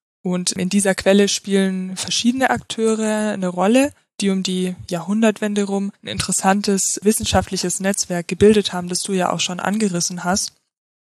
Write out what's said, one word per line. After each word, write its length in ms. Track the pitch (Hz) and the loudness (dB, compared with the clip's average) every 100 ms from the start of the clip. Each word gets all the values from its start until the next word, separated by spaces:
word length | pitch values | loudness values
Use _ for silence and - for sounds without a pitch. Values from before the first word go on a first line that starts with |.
| _ _ | _ _
Und 280 | 185 180 180 | -4 -4 -4
in 160 | 190 185 | -4 0
dieser 260 | 202 196 185 | 2 2 2
Quelle 320 | 190 202 202 | 4 4 4
spielen 720 | - - 196 190 190 185 185 | 0 0 0 0 -2 -6 -8
verschiedene 520 | - - 233 262 262 | -6 -2 0 0 0
Akteure 840 | 240 - - 220 220 220 214 214 | -2 -4 -2 0 0 0 0 -2
eine 160 | 202 185 | -2 -4
Rolle, 420 | 180 190 254 277 - _ - | 0 2 4 2 -4 _ -4
die 80 | 202 | -2
um 140 | 190 | 0
die 320 | 190 185 185 180 - | -2 -2 -2 -6 -6
Jahrhundertwende 720 | 170 165 214 226 208 214 208 | -6 -2 2 2 2 -2 -2
rum 280 | 202 196 196 - | -2 -2 -4 -8
ein 60 | - | -10
interessantes 920 | 196 - - - 202 202 196 - - | -6 -2 0 2 2 2 0 0 0
wissenschaftliches 800 | 196 220 208 190 185 185 180 - | 0 0 2 0 0 -4 -4 -2
Netzwerk 480 | 190 202 - 175 170 | -2 -2 -4 -4 -4
gebildet 420 | 185 208 208 190 | 4 6 6 2
haben, 160 | 180 180 | -4 -6
das 120 | 180 | -6
du 120 | - | -2
ja 220 | 190 180 | 0 0
auch 80 | 170 | -2
schon 180 | - 180 | -4 -4
angerissen 640 | - 214 208 175 170 180 | -2 0 0 0 -4 -4
hast. 300 | 175 208 - _ _ _ _ _ _ | -2 -2 -2 _ _ _ _ _ _